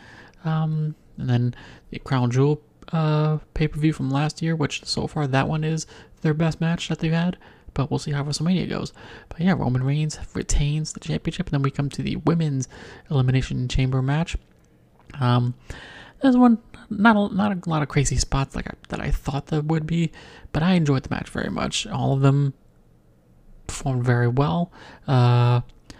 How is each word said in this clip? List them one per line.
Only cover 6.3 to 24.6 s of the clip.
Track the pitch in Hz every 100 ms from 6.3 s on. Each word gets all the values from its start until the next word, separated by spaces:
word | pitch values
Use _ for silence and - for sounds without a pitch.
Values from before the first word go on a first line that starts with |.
best | 151 165 -
match | 165 170 -
that | 160
they've | 160
had. | 165 175 - - - - -
But | 139
we'll | 131
see | -
how | 143
WrestleMania | 147 143 160 180 -
goes. | - - - - - -
But | -
yeah, | 180
Roman | 180 - 127
Reigns | 131 147 151 - -
retains | - - - 147 151 156
the | -
championship, | - 160 - - 180
and |
then | 143
we | 139
come | - 139
to | -
the | 135 -
women's | 143 165 156 135 127 - - - -
Elimination | 143 127 131 - 135 127
Chamber | - 131 131
match. | 131 147 170 - - _ _ _ _ _ - 143
Um, | 123 123 123 - - - - - - -
this | 269 247
one, | 247 226 - - -
not | 202 226 208
a, | 202
not | 185 208 185
a | 170
lot | 160
of | 147
crazy | 147 135 127
spots | - 135 139 -
like | -
I, | - -
that | 104
I | 139
thought | - - 135 -
there | 156
would | 151 160 156
be, | 170 165 - - - -
but | -
I | 170
enjoyed | 180 147 131
the | -
match | - -
very | - -
much. | - 127 - -
All | 131 127
of | 135
them | 139 143 143 - _ _ _ _ _ _ _ _ - - -
performed | - 143 127
very | 123 120 120
well. | 127 147 170